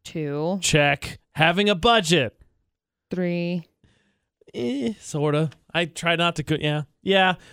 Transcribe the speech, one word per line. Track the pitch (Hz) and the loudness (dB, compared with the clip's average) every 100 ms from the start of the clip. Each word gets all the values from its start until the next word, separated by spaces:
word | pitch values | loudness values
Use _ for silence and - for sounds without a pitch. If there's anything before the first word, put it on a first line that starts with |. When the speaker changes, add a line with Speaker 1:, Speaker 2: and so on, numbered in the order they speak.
Speaker 1:
two. | - 170 147 147 160 196 | -12 -8 -6 -4 -4 -2
Speaker 2:
Check. | - 156 143 139 - - _ - | 2 2 4 0 -6 -14 _ 0
Having | 160 175 208 | 2 2 2
a | |
budget. | 185 233 226 160 170 117 - _ _ _ _ _ _ - | 2 2 2 4 2 2 -6 _ _ _ _ _ _ -10
Speaker 1:
Three. | 180 175 175 175 175 - _ _ _ _ _ _ _ _ | -4 -2 -2 -2 -4 -8 _ _ _ _ _ _ _ _
Speaker 2:
Eh, | - 240 269 233 208 | -8 -6 -4 -6 -8
sorta. | - 151 151 147 160 - _ | -8 -4 0 0 -2 -6 _
I | 165 170 | -4 -4
try | - 170 165 | -2 0 2
not | 170 165 | 0 -2
to | |
go, | 143 156 | -2 -2
yeah. | 151 151 147 _ | 0 -2 -6 _
Yeah. | 185 190 185 175 - | 2 4 4 0 -8